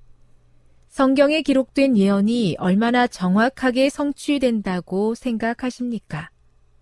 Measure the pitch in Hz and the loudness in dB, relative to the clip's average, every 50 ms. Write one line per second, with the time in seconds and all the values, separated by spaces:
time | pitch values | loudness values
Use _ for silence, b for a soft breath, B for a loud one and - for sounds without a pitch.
0 | - - - _ - _ - - _ _ _ _ _ _ _ _ _ _ - - | -20 -20 -20 _ -20 _ -20 -20 _ _ _ _ _ _ _ _ _ _ -4 0
1 | 269 262 269 277 285 285 302 320 277 - 269 262 254 - - 277 277 269 247 202 | 0 2 4 4 4 2 2 0 0 0 0 0 0 0 0 0 2 2 4 4
2 | 190 196 202 196 202 214 240 240 220 170 143 - - 180 190 202 226 233 247 247 | 4 4 2 2 2 0 0 0 0 -2 -2 -2 0 0 0 2 2 2 2 2
3 | 247 240 - - 185 180 180 214 226 262 - - 262 262 233 262 269 285 - - | 0 0 -2 -4 -2 0 2 2 2 0 0 -2 -2 -2 2 2 2 0 0 -2
4 | 285 285 277 - - - 285 277 269 247 233 214 196 196 185 180 - - 185 190 | -4 -4 -6 -6 -4 -2 -2 0 0 0 0 -2 -4 -4 -4 -4 -6 -4 -4 -2
5 | 208 220 233 - - 254 226 208 226 226 240 - 262 254 - - 247 240 233 208 | -2 -2 -4 -4 -6 -6 -4 -4 -4 -4 -6 -6 -6 -8 -8 -6 -8 -8 -8 -8
6 | - - 160 151 160 - _ _ _ _ _ _ _ _ _ _ | -10 -10 -10 -10 -10 -12 _ _ _ _ _ _ _ _ _ _